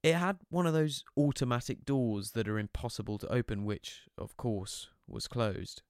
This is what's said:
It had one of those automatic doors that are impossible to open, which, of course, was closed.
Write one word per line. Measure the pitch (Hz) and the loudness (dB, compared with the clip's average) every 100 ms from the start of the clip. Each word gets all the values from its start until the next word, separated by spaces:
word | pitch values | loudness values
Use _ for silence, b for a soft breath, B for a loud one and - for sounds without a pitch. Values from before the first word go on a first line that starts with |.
It | 160 170 | 6 4
had | 180 196 - | 2 -2 -2
one | 165 175 | 2 4
of | |
those | 160 156 139 - - | 4 2 0 -2 2
automatic | 147 - 127 120 - 120 | 4 4 0 0 -2 -6
doors | - 139 120 104 104 | 0 2 2 0 -2
that | 117 104 | -2 0
are | 107 | 0
impossible | 104 - 120 - 107 104 | -2 -4 -6 -6 -6 -6
to | - | 0
open, | 123 117 104 104 | 0 0 -2 -2
which, | 104 - - - - | -4 -8 -16 -18 -12
of | - - | -12 -6
course, | 123 104 98 - - _ - | -2 -2 -4 -10 -14 _ -14
was | 117 - | -10 -6
closed. | 120 110 92 - - _ | -2 0 -2 -8 -12 _